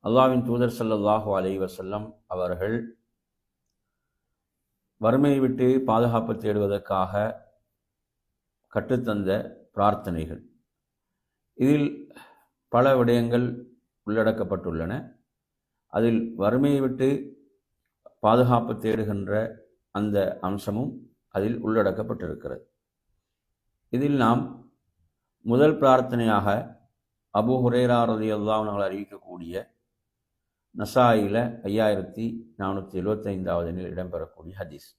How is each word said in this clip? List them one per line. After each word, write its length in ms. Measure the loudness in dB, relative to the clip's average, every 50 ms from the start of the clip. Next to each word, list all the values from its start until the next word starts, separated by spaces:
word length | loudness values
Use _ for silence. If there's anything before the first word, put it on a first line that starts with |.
| -2
அல்லாஹ்வின் 380 | 2 4 4 4 4 4 0
தூதர் 320 | 0 0 0 0 0 -2 0 -2
ஸல்லல்லாஹு 500 | -2 -2 0 0 2 2 2 2 0 0 -2
அலைஹி 220 | 0 0 -2 -2 -4
வஸல்லம் 480 | -4 -6 -6 -12 -10 -8 -8 -8 -8 -10 -16 _ _
அவர்கள் 500 | _ -6 -6 -4 -4 -4 -4 -4 -4 -4 -4 -6 -8 -18 _ _ _ _ _ _ _ _ _ _ _ _ _ _ _ _ _ _ _ _ _ _ _ _ _ _ _ _ _ _ _ _ _ _ _ _ _ _ _ _ _
வறுமையை 380 | 2 2 4 4 4 4 4 4
விட்டு 420 | 2 2 2 2 2 4 4 4 2
பாதுகாப்பு 460 | 2 2 2 2 2 2 0 -2 -2 -6
தேடுவதற்காக 880 | -4 -2 -2 0 0 0 0 -2 -4 -4 -2 -2 -2 0 0 -2 -2 -2 -2 -6 -10 -18 _ _ _ _ _ _ _ _ _ _ _ _ _ _ _ _ _ _ _ _ _ _ _ _ _
கற்றுத்தந்த 580 | -6 -6 -2 -2 -2 -2 -2 -2 -4 -2 0 0 -2 -2 -2 -8 -14 -20 -20 _ _
பிரார்த்தனைகள். 680 | 2 2 2 2 0 -6 -6 -4 -4 -6 -6 -10 -14 -16 -20 _ _ _ _ _ _ _ _ _ _ _ _ _ _ _ _ _ _ _ _ _ 0
இதில் 300 | 2 4 4 4 2 -2 -4 -8 -16 -20 -20 -20 -20 -20 _ _ _ _ _ _ _ _
பல 220 | 2 4 6 6 6
விடயங்கள் 500 | 4 4 4 4 4 2 2 0 0 0 -2 -6 -10 -14 -20 _ _ _ _ _ _ _
உள்ளடக்கப்பட்டுள்ளன. 840 | -2 0 2 2 2 0 0 -4 -4 -4 -4 -4 -4 -4 -4 -4 -4 -6 -8 -10 -12 -20 _ _ _ _ _ _ _ _ _ _ _ _ _ _ _
அதில் 280 | -2 2 2 2 2 0 -2 -4 -4
வறுமையை 460 | 0 0 2 2 4 2 2 2 2
விட்டு 280 | 0 -2 -2 0 0 0 0 0 -4 -10 -18 _ _ _ _ _ _ _ _ _ _ _ _ _ _ -20 _ _
பாதுகாப்பு 560 | 2 4 4 6 4 4 4 2 0 -2 -8
தேடுகின்ற 580 | -4 -2 -2 -2 0 -2 -2 -4 -4 -4 -2 -2 -2 -2 -4 -10 -16 -20 _ _ _ _ _ _
அந்த 240 | -4 -2 0 2 0 0 0 -2 -4
அம்சமும் 520 | -4 -4 -4 -4 -4 -4 -4 -4 -4 -6 -8 -12 -18 -20 _ _ _ _
அதில் 300 | _ -2 -2 -2 -2 -2 -2
உள்ளடக்கப்பட்டிருக்கிறது. 1000 | 0 2 2 2 2 0 -2 -6 -6 -6 -8 -6 -10 -10 -10 -10 -12 -12 -12 -16 _ _ _ _ _ _ _ _ _ _ _ _ _ _ _ _ _ _ _ _ _ _ _ _ _
இதில் 240 | -4 -2 0 0 2
நாம் 260 | 4 4 4 4 2 0 -6 -10 -18 -20 _ _ _ _ _ _ _ _ _ _ _ _ _ _ _ _
முதல் 300 | 0 2 4 4 4 4 4
பிரார்த்தனையாக 680 | 4 6 6 4 4 0 -2 0 2 2 2 2 2 2 0 0 -2 -8 -16 _ _ _ _ _ _ _ _ _ _ _ -2
அபூ 200 | 0 2 2 2
ஹுரைரா 400 | 2 2 2 2 2 2 4 4 2 2
ரலியல்லாஹு 560 | 0 0 -2 -2 -2 -2 -2 0 0 0 0
அன்ஹு 120 | 0 -2
அவர்கள் 160 | -2 -4 -4 -4
அறிவிக்கக்கூடிய 680 | -4 -8 -10 _ -16 -20 _ -18 -18 -16 -14 -10 -10 -10 -10 _ _ _ _ _ _ _ _ _ _ _ _ _ _ _ _ _ _ _ _ _ _
நசாயில 640 | -10 -8 -2 2 4 6 6 6 4 2 0 0 -2 -2 -2 -6 -8 -6
ஐயாயிரத்தி 600 | -2 0 2 2 2 2 0 -4 -8 -8 -8 -8 -8 -8 -10 -16 -18 _ -6
நானூத்தி 360 | -6 -4 -4 -6 -8 -8 -8
எழுபத்தைந்தாவது 720 | -4 -2 -2 -2 -2 -4 -6 -6 -4 -4 -2 -2 -2 -2 -4
எண்ணில் 220 | -6 -8 -8 -8
இடம்பெறக்கூடிய 640 | -8 -10 -10 -8 -8 -10 -10 -10 _ -20 -20 -18 -14
ஹதீஸ். 300 | -14 -14 -14 -14 -20 -20 -20 _